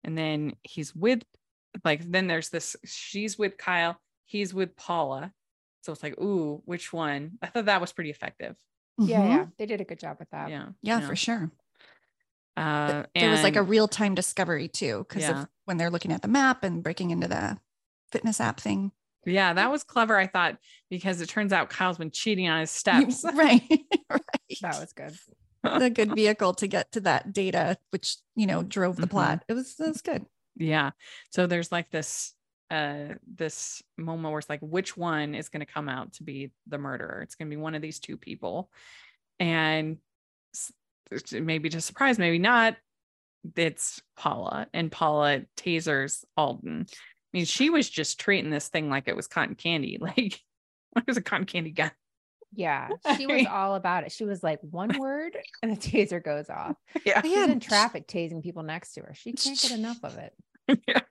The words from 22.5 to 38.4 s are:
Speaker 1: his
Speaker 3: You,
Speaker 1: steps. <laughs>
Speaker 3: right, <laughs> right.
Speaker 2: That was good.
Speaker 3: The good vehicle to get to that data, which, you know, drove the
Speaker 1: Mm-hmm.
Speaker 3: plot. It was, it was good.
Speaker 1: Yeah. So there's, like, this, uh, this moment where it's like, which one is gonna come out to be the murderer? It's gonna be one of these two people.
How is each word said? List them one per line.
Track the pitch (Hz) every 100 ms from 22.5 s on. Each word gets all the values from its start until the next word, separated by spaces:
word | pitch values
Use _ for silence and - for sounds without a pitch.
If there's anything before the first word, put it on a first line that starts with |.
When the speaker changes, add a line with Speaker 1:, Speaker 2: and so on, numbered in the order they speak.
| 160
Speaker 1:
his | 160
Speaker 3:
You, | -
Speaker 1:
steps. | - 240 277 254
<laughs> | 339
Speaker 3:
right, | 294 302 247 -
<laughs> | 320 - 349 _
right. | - - - _ -
Speaker 2:
That | 180 143
was | 160
good. | - 143 160 - _ _ _
Speaker 3:
The | - - 254
good | 233 208 214
vehicle | 214 214 190 185
to | 196
get | 190 -
to | 226
that | 190 139 -
data, | 202 190 175 165 190 _
which, | 190 - - _ -
you | 208
know, | 170
drove | 175 - 180 175
the |
Speaker 1:
Mm-hmm. | 180
Speaker 3:
plot. | 190 180 175 -
It |
was, | 233 262 -
it | 320
was | 311
good. | - 302 - _ _ -
Speaker 1:
Yeah. | 160 156 139 - - - -
So | - 180
there's, | 175 170
like, | 175 175
this, | 160 151 - - _ _ _ _
uh, | 165 147 147 147 - -
this | 180 160 - - - _ -
moment | 165 165 160
where | 151
it's | -
like, | 151
which | 151 175 190 -
one | 170 156 147 151
is | 151
gonna | 156 147
come | - 147
out | 131 123
to | -
be | 151 139 139 _ -
the | 147
murderer? | 139 127 82 -
It's | - -
gonna | 156
be | 147
one | 156 156
of |
these | 156 151
two | - -
people. | - -